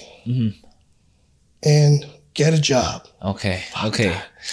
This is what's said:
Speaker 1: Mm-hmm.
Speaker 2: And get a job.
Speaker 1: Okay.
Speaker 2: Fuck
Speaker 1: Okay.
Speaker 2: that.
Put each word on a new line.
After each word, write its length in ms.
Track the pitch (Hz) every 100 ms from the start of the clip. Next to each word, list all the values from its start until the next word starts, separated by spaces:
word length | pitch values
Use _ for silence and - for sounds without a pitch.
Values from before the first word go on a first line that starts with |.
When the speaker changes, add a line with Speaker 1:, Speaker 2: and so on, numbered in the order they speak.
| - - 117
Speaker 1:
Mm-hmm. 400 | 127 110 - - _ _ _ _ _ _ _ _ _
Speaker 2:
And 420 | 151 151 147 143 - - _ -
get 180 | 151
a 80 | 160
job. 440 | 143 127 82 - - _
Speaker 1:
Okay. 420 | 95 95 104 92 -
Speaker 2:
Fuck 120 | - 107
Speaker 1:
Okay. 240 | 104 104
Speaker 2:
that. 160 | 90 - _ -